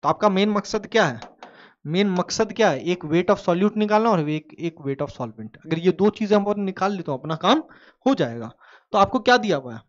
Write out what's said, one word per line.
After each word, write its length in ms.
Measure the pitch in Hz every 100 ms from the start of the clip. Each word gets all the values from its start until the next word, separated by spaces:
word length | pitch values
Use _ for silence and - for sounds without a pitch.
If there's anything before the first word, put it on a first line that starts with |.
तो 60 | 143
आपका 200 | 160 214
main 200 | 190 208
मकसद 380 | 208 - 220 202
क्या 180 | 226 170
है? 140 | 117 - _ - - - _ 147
Main 240 | 170 202
मकसद 440 | 180 175 - 220
क्या 160 | 190 214
है? 140 | 135
एक 220 | 151 180 156
weight 300 | 165 180 196
of 100 | -
solute 320 | 175 208 214
निकालना 320 | 214 214 233
और 200 | 190 151
एक, 260 | 151 151 160
एक 160 | 165 160 139
weight 140 | 139
of 80 | 147
solvent। 480 | - 123 110 110 - 151
अगर 140 | 165
ये 120 | 175
दो 180 | 170 202
चीजें 280 | 208 208 208
हम 80 | 202 208
निकाल 340 | 196 190 190
लेते 200 | 196 160
हो, 60 | 131
अपना 180 | 151 160
काम 280 | 180 294 - - _ _ 247
हो 80 | 269
जाएगा। 360 | 135 117 110 - _ - _
तो 60 | 208
आपको 220 | 196 247
क्या 180 | 214 247
दिया 200 | 214 151
हुआ 180 | 127
है? 60 | 113